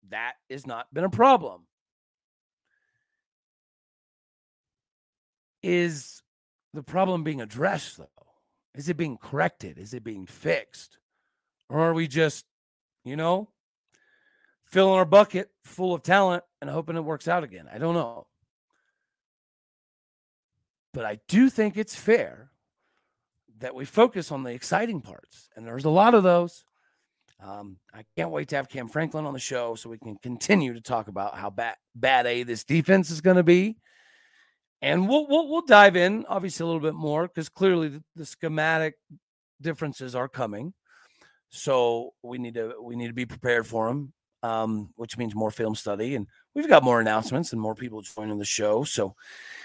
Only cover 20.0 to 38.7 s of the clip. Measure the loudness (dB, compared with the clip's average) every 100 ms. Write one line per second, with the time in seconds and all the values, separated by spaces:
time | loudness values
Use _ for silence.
20 | _ _ _ _ _ _ _ _ _ -10
21 | -8 -8 0 4 4 4 -2 -2 -8 -6
22 | 0 0 0 -12 -20 _ _ _ _ _
23 | _ _ _ _ _ _ -12 -10 -2 4
24 | 4 2 -6 -8 -8 -10 -2 -2 -2 -6
25 | -10 -20 _ -20 _ -18 -12 -4 2 6
26 | 8 8 6 4 2 -6 _ _ _ _
27 | _ _ _ _ -18 -16 -16 -20 _ -20
28 | -14 -8 -6 -6 -6 -6 -6 -12 -8 -6
29 | -4 -6 -8 -8 -6 -6 -6 -8 -12 -16
30 | -16 -14 -12 -8 0 2 2 -6 -6 -6
31 | -6 -8 -8 -8 -10 -8 -8 -10 _ -2
32 | 2 4 2 -2 -4 -8 0 0 4 4
33 | 4 0 4 6 6 4 4 -6 _ _
34 | _ _ _ _ _ _ _ _ 0 2
35 | 4 2 4 2 2 -2 8 10 10 8
36 | 2 0 -4 -6 -6 -6 -4 -2 -4 -4
37 | -2 -2 -2 -6 -12 0 2 2 0 -6
38 | -18 -16 -16 -10 -6 -2 0